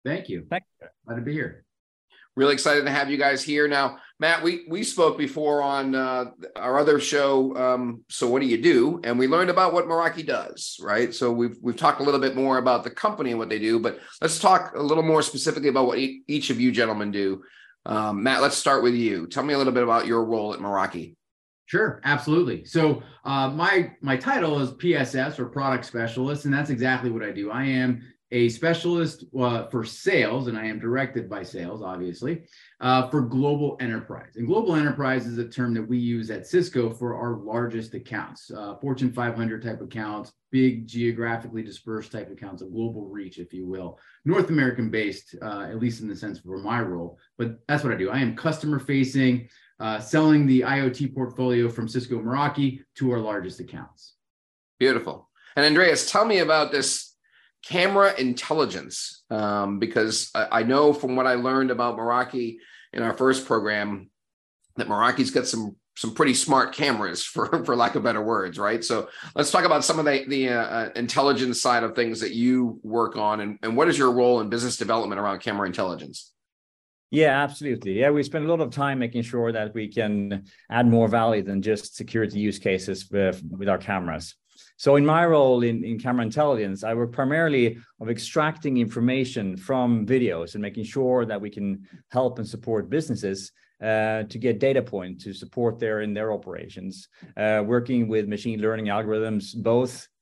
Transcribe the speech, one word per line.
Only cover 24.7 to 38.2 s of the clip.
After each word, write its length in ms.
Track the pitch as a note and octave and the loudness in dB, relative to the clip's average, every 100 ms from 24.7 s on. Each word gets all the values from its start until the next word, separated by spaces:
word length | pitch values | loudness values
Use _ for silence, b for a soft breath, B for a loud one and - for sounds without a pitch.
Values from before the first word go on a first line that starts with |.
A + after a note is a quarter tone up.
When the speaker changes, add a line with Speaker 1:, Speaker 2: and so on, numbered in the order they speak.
Speaker 1:
P 220 | - E3+ D3+ | -2 0 2
S 200 | C3 C3 | 0 -2
S 240 | C#3+ D3+ | -4 -4
or 80 | B2 | -6
Product 380 | C#3+ C3+ B2+ - | -2 -2 -2 -4
Specialist, 600 | A#2 A2+ B2+ C3 C#3+ C#3+ | -4 -4 -2 -4 -2 -2
and 80 | |
that's 160 | C#3 D3 | -2 0
exactly 400 | A#2+ C3 B2+ B2 | 0 0 0 -2
what 140 | A2+ | -4
I 80 | G#2 | -6
do. 180 | F#2+ G2+ | -6 -6
I 140 | A#2+ | -4
am 400 | C3+ B2+ B2+ A#2+ B B - | 0 0 0 -2 B B -4
a 180 | A#2+ A#2 | 2 2
specialist, 760 | A2+ E3 E3 F3 E3+ D#3 - - C3 | 2 0 0 0 0 0 -4 -10 -2
uh, 280 | B2 A#2 - | 0 0 -2
for 180 | A#2+ A2 | -4 -6
sales, 640 | - F#3+ E3+ G#2+ C3 A#2+ | -4 2 2 2 0 -4
and 100 | A2 | -4
I 80 | A2 | -6
am 140 | G#2+ | -4
directed 500 | A2+ C3 C3 A#2 F#2+ | -2 -2 -2 -4 -8
by 140 | G#2 | -10
sales, 380 | F#2 F2+ F2 A2 | -10 -10 -10 -10
obviously, 600 | F#2+ F2+ F2+ E2+ C3 E3 b b b b | -10 -8 -8 -8 -8 -8 b b b b
uh, 280 | B2+ C3 B2+ | 2 2 2
for 120 | D3 | 0
global 560 | A#2+ C3 C#3+ D3 C#3+ - | 0 0 0 2 -2 -4
enterprise. 560 | B2 A2 - E2 - A2+ | -6 -6 -8 -14 -14 -8
And 100 | A#2+ | 0
global 300 | G#3 G3 D#3 | 0 2 2
enterprise 500 | D3 C3 C3+ C3 A#2 | 0 0 0 0 -2
is 120 | A#2 | -6
a 100 | A#2 | -6
term 260 | - B2 A#2 | -4 -2 -2
that 120 | A2 | -2
we 100 | B2 | -2
use 320 | A#2+ A#2 A2 | 0 -2 -4
at 160 | G2+ - | -8 0
Cisco 440 | F3+ - B2+ A2+ | 0 2 0 -2
for 260 | A2+ A#2+ G#2+ | -2 -6 -6
our 220 | A#2+ G#2+ | -6 -6
largest 560 | G#2 A#2 A#2+ A2+ A2 | -4 -4 -2 -4 -8
accounts, 580 | - - G#2+ | -12 -10 -10